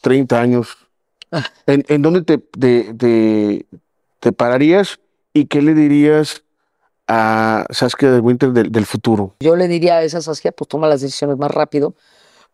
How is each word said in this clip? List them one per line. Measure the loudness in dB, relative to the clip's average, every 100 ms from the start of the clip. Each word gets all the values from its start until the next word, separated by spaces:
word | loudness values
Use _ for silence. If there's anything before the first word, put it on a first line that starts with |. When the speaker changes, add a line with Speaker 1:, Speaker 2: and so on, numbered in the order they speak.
Speaker 1:
treinta | 0 0 2 0
años, | 2 0 -2 -12 _ _ _ _ -10
Speaker 2:
Ah. | -10 -10 _ -2
Speaker 1:
¿en, | 0 0
en | 0
dónde | 2 0
te, | 0 -2
te, | -2 -2 2 2 0
te, | -2 0 2 2 0 -2 -4 -8 -20 _ _ _ -4
te | -2
pararías | 0 0 2 2 2 0 -8 _ _ _
y | -2 0
qué | 0
le | 2
dirías | 2 2 4 4 2 -2 -8 _ _ _ _ _ _ -4
a | 0 0 0 0 -2 -4
Saskia | -4 -4 0 2
de | 4
Winter | 2 0 0
del, | 0 0
del | -2
futuro? | -2 -4 -2 -2 -2 -2
Speaker 2:
Yo | 0
le | 2 0
diría | 0 0 0
a |
esa | -2 -6
Saskia, | -8 -6 -6
pues, | -8 -8
toma | -2 0
las | -2
decisiones | -4 -6 -6 -4
más | -4
rápido, | -2 -2 -2 -4 -6 _ _ _ _ _